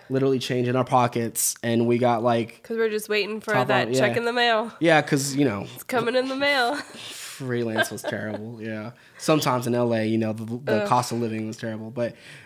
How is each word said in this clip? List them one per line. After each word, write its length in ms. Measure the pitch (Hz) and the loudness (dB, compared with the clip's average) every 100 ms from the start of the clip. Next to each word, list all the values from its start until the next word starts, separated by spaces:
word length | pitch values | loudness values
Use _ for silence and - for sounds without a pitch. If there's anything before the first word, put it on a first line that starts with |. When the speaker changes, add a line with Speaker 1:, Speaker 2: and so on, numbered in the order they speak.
| - | -2
Speaker 1:
Literally 280 | 131 135 131 | 2 2 2
change 300 | - 123 123 | 0 0 2
in 80 | 131 | 2
our 80 | |
pockets. 720 | 127 127 120 120 113 - - - | 2 4 4 0 -2 -2 -4 -2
And 240 | 117 117 117 | 0 2 4
we 100 | 120 | 4
got, 240 | 123 117 | 4 2
like, 400 | 120 120 110 - | 2 2 0 -8
Speaker 2:
'Cause 140 | - 226 | -8 -2
we're 120 | 226 | -2
just 180 | 214 214 | -2 -2
waiting 320 | 208 196 214 | -2 -2 -4
for 120 | 220 | -2
Speaker 1:
top 120 | 208 127 | 0 2
Speaker 2:
that 200 | - 110 | 2 2
Speaker 1:
on, 60 | |
Speaker 2:
check 180 | 131 - | 2 2
Speaker 1:
yeah. 60 | 233 | 2
Speaker 2:
in 60 | |
the 80 | 233 | 0
mail. 400 | 240 240 220 226 - | 2 2 2 -2 0
Speaker 1:
Yeah, 220 | 165 151 | 4 4
'cause, 320 | 147 135 139 | 4 0 0
you 100 | 139 | 2
know, 220 | 139 101 123 | 2 0 -6
Speaker 2:
It's 80 | - | -12
coming 320 | - 254 240 | -4 -2 0
in 140 | 254 262 | 0 0
the 80 | 269 | 0
mail. 400 | 285 277 240 294 | 2 2 2 -2
<laughs> 180 | - | -8
Speaker 1:
freelance 960 | - - - - - 131 120 113 110 - | -14 -16 -14 -14 -8 -4 -2 0 -2 -2
was 100 | 107 | -4
terrible. 600 | - 107 107 104 113 113 | -6 -6 -6 -8 -10 -10
Yeah. 300 | 110 107 107 - - - | -10 -8 -10 -14 -20 -4
Sometimes 480 | - 156 147 127 120 | 2 2 2 0 2
in 80 | |
L 180 | 120 120 | 2 2
A, 120 | 113 110 | 2 2
you 100 | 113 | 2
know, 140 | 110 | 0
the, 120 | 110 110 123 | -4 -6 -6
the 180 | 135 113 | -2 0
Speaker 2:
Ugh. 60 | 202 | 2
Speaker 1:
cost 240 | 127 120 | 2 2
of 60 | 117 | -2
living 260 | 117 110 110 | -4 -4 -6
was 100 | 110 | -8
terrible. 320 | 117 110 110 | -8 -8 -8
But, 240 | 120 117 - - - | -6 -6 -6 -20 -20